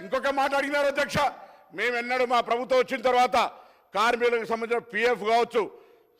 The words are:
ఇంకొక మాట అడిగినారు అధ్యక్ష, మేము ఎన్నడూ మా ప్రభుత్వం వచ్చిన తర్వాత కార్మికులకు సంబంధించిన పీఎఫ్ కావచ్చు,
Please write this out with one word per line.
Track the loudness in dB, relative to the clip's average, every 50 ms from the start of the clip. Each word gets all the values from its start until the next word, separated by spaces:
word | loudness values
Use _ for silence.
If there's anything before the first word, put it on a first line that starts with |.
| -10
ఇంకొక | -6 -6 -4 -2 -2 0 0
మాట | 0 0 0 -2
అడిగినారు | -2 0 0 0 0 0 0
అధ్యక్ష, | -2 -4 -2 0 0 0 0 -2 -6 -12 -20 -20 -20 _ _ -8 -4
మేము | -4 -2 -2 -2
ఎన్నడూ | -4 -2 -2 -2 0 2 2
మా | 0 2 0
ప్రభుత్వం | -2 -2 0 2 2 2 2
వచ్చిన | 2 -2 -2 0 2
తర్వాత | 4 4 4 4 4 2 0 0 -4 -10 -20 -20 _ _ _ _ -2
కార్మికులకు | 0 2 2 2 2 2 2 2 0 -2 -4
సంబంధించిన | -4 -4 -4 -4 -4 -4 -4 -4 -4
పీఎఫ్ | -2 0 0 0 0 0 2
కావచ్చు, | 2 2 2 2 0 -2 -2 -2 -6 -14 -20 -20 -20 _ _ _ _ _